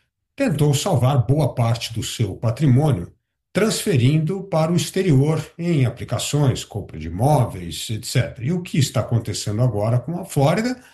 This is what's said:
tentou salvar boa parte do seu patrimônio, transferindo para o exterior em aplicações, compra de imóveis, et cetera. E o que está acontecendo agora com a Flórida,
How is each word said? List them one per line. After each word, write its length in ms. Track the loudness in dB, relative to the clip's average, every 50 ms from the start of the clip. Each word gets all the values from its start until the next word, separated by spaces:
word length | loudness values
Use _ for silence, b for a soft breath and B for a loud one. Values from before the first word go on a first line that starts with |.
| B B B _ _ _ _
tentou 380 | -2 -2 0 2 2 2 2 2
salvar 540 | 2 0 0 2 2 2 2 2 2 2
boa 260 | 2 2 2 0 0 0
parte 400 | 0 0 0 0 -2 -4 -8 -8
do 80 | -8
seu 320 | -8 -6 -4 -4 -4 -4 -4
patrimônio, 760 | -4 -4 -4 -2 2 2 4 4 4 4 4 2 0 -4 -8 -14 _ _ _ _ _ _ _ -2
transferindo 880 | 0 0 0 0 -2 0 0 2 4 4 4 4 2 0 0 -4 -6 -6
para 280 | -2 -2 0 2 2
o 40 | 2
exterior 720 | 0 0 -2 -2 0 2 4 4 4 4 4 2 -2 -4 -8 _ -6
em 260 | -2 0 2 2 2
aplicações, 800 | 0 -2 -4 -8 -6 -6 -4 -4 -2 0 2 2 2 0 0 -4
compra 340 | -10 -10 -10 -10 -10 -12
de 100 | -10 -10
imóveis, 800 | -8 -4 0 2 4 4 4 2 0 -4 -8 -10 -10 -10 -10 -8 -8
et 140 | -8 -8 -6
cetera. 420 | -4 -2 -2 -2 -2 -4 -8 -4
E 40 | -4
o 100 | -4 -4
que 180 | -4 -2 0 0
está 220 | 0 0 0 -2
acontecendo 600 | -2 0 0 -2 -2 -2 -6 -6 -6 -4 -2 0
agora 380 | 0 0 0 0 0 0 0 0
com 180 | -2 -4 -8
a 80 | -8 -8
Flórida, 560 | -4 0 2 2 2 2 2 0 -2 -4 -6 B B